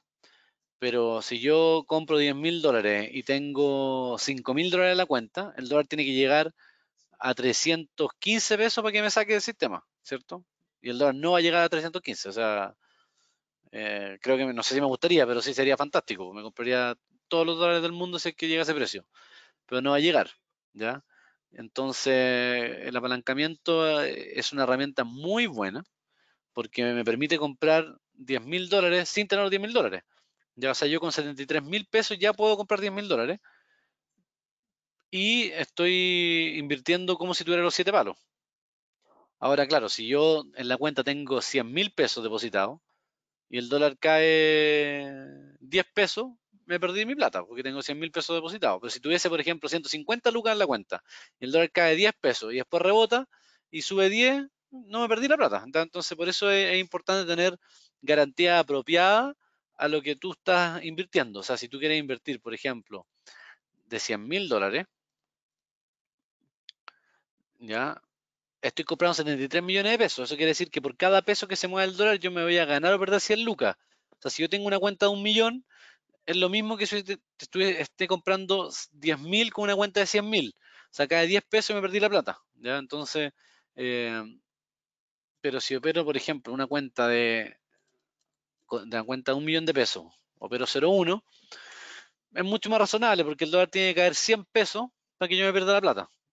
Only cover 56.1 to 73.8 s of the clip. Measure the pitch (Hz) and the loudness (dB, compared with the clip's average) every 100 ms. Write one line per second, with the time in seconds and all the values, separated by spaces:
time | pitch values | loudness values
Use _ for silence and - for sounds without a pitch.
56.1 | 160 170 185 202 196 190 185 185 175 - | -4 -4 0 2 2 2 0 -2 -6 -2
57.1 | 190 175 170 180 175 _ _ _ _ 139 | -2 0 0 0 -2 _ _ _ _ 2
58.1 | 151 143 156 175 175 156 139 131 170 185 | 4 4 4 4 4 4 -2 2 4 6
59.1 | 214 269 285 _ _ _ - 151 151 143 | 6 2 -6 _ _ _ -4 -2 0 -2
60.1 | 139 185 170 - 180 175 165 165 160 185 | -6 -8 -4 2 2 2 -2 -8 -8 -2
61.1 | 175 120 98 95 123 120 139 151 151 143 | 0 0 -4 -6 -6 -6 -4 -2 -2 -2
62.1 | 123 - 127 117 113 139 120 - 101 - | -8 -8 -8 -8 -6 -6 -8 -12 -18 -18
63.1 | _ - - - - _ _ _ 110 - | _ -20 -20 -20 -20 _ _ _ -8 -4
64.1 | 107 107 185 185 113 98 127 190 _ _ | -6 -4 -6 -2 0 0 -2 -6 _ _
65.1 | _ _ _ _ _ _ _ _ _ _ | _ _ _ _ _ _ _ _ _ _
66.1 | _ _ _ _ _ - _ - _ _ | _ _ _ _ _ -20 _ -20 _ _
67.1 | _ _ _ _ _ 113 110 139 156 _ | _ _ _ _ _ -8 -6 -6 -8 _
68.1 | _ _ _ _ _ 127 - 151 160 175 | _ _ _ _ _ -6 -6 -6 0 2
69.1 | 165 151 139 135 160 180 196 202 226 202 | 2 -2 -2 -2 -2 0 0 0 2 0
70.1 | - 123 147 160 151 175 - 135 123 185 | -2 -6 0 0 0 -4 -4 -6 0 4
71.1 | 196 196 208 196 190 180 190 190 185 208 | 4 2 -2 -2 -4 -2 -2 -2 2 2
72.1 | 202 180 175 170 175 156 143 170 196 190 | 2 -2 -2 2 2 2 2 2 2 2
73.1 | 196 - 214 233 202 110 - | 0 2 0 0 0 0 0